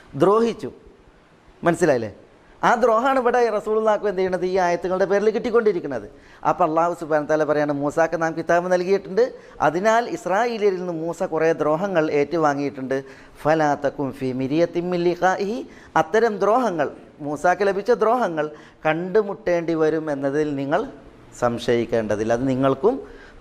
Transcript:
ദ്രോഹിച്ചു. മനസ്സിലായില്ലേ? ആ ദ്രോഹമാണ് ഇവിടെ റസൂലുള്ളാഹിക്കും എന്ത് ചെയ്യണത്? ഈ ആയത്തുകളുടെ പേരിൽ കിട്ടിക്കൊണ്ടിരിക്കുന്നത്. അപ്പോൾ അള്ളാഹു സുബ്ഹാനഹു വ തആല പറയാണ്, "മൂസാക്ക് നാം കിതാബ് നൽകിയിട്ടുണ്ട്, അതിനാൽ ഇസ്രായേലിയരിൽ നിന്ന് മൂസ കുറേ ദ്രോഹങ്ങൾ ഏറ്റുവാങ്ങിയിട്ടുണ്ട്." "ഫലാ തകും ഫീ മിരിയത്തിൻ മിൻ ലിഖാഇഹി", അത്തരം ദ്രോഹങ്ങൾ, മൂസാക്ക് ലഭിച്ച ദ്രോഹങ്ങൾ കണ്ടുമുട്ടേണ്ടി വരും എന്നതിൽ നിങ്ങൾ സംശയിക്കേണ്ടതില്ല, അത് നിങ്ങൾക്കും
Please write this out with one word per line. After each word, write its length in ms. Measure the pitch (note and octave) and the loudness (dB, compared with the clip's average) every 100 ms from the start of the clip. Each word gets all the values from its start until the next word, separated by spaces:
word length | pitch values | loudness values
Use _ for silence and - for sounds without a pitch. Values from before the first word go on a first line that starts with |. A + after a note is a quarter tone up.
| - C#3 | -10 0
ദ്രോഹിച്ചു. 560 | E3 G#3 A#3 G#3 B2 - - - _ - _ _ _ _ | 4 4 2 -2 -10 -14 -20 -20 _ -20 _ _ _ _
മനസ്സിലായില്ലേ? 480 | E3+ E3 D#3+ C3 A2 G2 - - - - | -2 2 2 2 -2 -10 -20 -20 -20 -2
ആ 120 | E3+ A3+ | 2 4
ദ്രോഹമാണ് 440 | A#3 A3 C4 C4+ | 4 4 2 2
ഇവിടെ 300 | A#3+ B3 A#3 | 2 2 2
റസൂലുള്ളാഹിക്കും 600 | G#3 G#3+ G#3+ A3 G#3 G#3 | 0 -2 0 2 2 0
എന്ത് 100 | F#3 | 0
ചെയ്യണത്? 260 | F#3+ F3+ F#3 | 0 0 -2
ഈ 120 | F#3+ | 0
ആയത്തുകളുടെ 480 | F3+ F3 F3+ F#3 F#3+ | 0 0 -2 0 2
പേരിൽ 240 | G3+ G#3+ | 2 2
കിട്ടിക്കൊണ്ടിരിക്കുന്നത്. 800 | G#3+ A#3+ A3+ G#3+ F3 D3 B2 G2+ - - - - | 0 0 2 2 0 -4 -8 -10 -18 -20 -6 -2
അപ്പോൾ 200 | D#3 F3 | 2 2
അള്ളാഹു 240 | D#3+ E3+ E3+ | 2 0 -2
സുബ്ഹാനഹു 260 | D#3 D3+ D3 | -2 -2 0
വ 40 | |
തആല 140 | D#3 | 0
പറയാണ്, 300 | D3+ D3 D3 | 2 0 0
"മൂസാക്ക് 480 | C#3+ C#3+ D3 E3 E3+ | -2 -2 0 0 0
നാം 160 | E3 E3 | -4 -4
കിതാബ് 340 | D#3+ F3 F3+ | 0 0 2
നൽകിയിട്ടുണ്ട്, 640 | F3+ F3+ G3 F#3+ F#3 B3+ - - - | 0 2 -2 0 0 0 -2 -16 -2
അതിനാൽ 480 | D3 D#3 G#3+ A3+ A#3+ | 0 2 2 2 0
ഇസ്രായേലിയരിൽ 680 | E3+ F3+ F#3 A#3+ A3+ G#3 F#3 | -4 -2 0 0 0 0 0
നിന്ന് 160 | F3+ | -4
മൂസ 300 | E3 E3 E3 | -6 -6 -6
കുറേ 280 | F#3 D#3 D#3+ | -4 0 0
ദ്രോഹങ്ങൾ 600 | D#3+ D3+ D#3 G3+ F3+ D#3 | 2 0 0 0 0 2
ഏറ്റുവാങ്ങിയിട്ടുണ്ട്." 920 | D3 C#3+ E3+ D#3 C#3+ C#3+ C3 C3 C3+ C3+ - - - | 2 0 2 2 0 -4 -6 -4 -4 -6 -16 -20 -6
"ഫലാ 320 | D3 D#3+ D3+ | 0 2 2
തകും 380 | C#3+ C#3 C3 C3+ | 0 -2 -4 -6
ഫീ 220 | A#2 C3 | -4 -4
മിരിയത്തിൻ 560 | B2+ C3 D3+ E3+ E3+ F3 | -4 -2 0 0 0 -2
മിൻ 100 | F3+ | 0
ലിഖാഇഹി", 680 | F3 F3 F#3 F#3 G3 B3 - - - D#3 | 0 2 0 0 -2 -6 -10 -16 -4 0
അത്തരം 420 | D#3+ A3 A#3 G#3 | 2 2 2 2
ദ്രോഹങ്ങൾ, 540 | G3 A#3 A#3+ E3+ C3+ - - - | 2 2 2 0 -2 -4 -18 -12
മൂസാക്ക് 460 | D3 D3 F3+ F3+ G3+ | -8 -2 0 2 2
ലഭിച്ച 240 | F#3+ G3+ | 0 0
ദ്രോഹങ്ങൾ 580 | A3+ G#3+ B3 G#3+ D#3+ D3+ - - - D#3 | 2 2 2 0 -2 -4 -6 -20 -6 -2
കണ്ടുമുട്ടേണ്ടി 880 | D#3 F#3 G3 G3+ G3 - F3 E3 | -2 0 0 0 -4 -2 -2 0
വരും 380 | E3 D#3 D#3 D#3 | 0 0 0 -2
എന്നതിൽ 440 | C#3 C#3 C#3 D3+ C#3 | -4 -2 -2 -2 -2
നിങ്ങൾ 300 | C#3 E3 B3+ - - - - - | -2 -2 -2 -10 -20 -20 -20 -4
സംശയിക്കേണ്ടതില്ല, 920 | A#2+ A#2 - A#2+ A2+ A#2 G#2+ G#2 A2 | -2 -2 0 0 0 -2 -2 -2 0
അത് 140 | A#2 C3+ | 0 0
നിങ്ങൾക്കും 760 | B2+ C3+ C3+ G#3 C4+ - - - - | 0 0 2 0 0 -6 -18 -20 -2